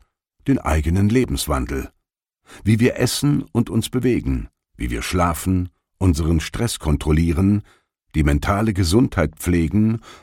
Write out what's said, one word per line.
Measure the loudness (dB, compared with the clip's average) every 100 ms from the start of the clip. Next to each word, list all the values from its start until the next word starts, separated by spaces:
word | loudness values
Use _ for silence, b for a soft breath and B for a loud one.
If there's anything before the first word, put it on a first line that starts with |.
| _ _ _ _ -2
den | -2
eigenen | 0 0 0 2 2
Lebenswandel. | 2 0 -2 -4 -4 -4 -8 -10 _ _ _ _ _ _ B
Wie | 2 4
wir | 2 2
essen | -2 0 0 0 -2
und | -4 -2
uns | -2 -2
bewegen, | -2 0 0 -2 -4 -6 _ _ -10
wie | -6
wir | -6
schlafen, | -4 0 0 -2 -2 -2 -2 _ _ -2
unseren | 0 2 0 0
Stress | -2 -4 -6 -4
kontrollieren, | -2 0 2 2 2 2 2 0 b b b _ _
die | 0
mentale | 2 2 0 0 0
Gesundheit | 0 2 2 2 0 -2 -2
pflegen | 0 0 2 0 0 -2 B B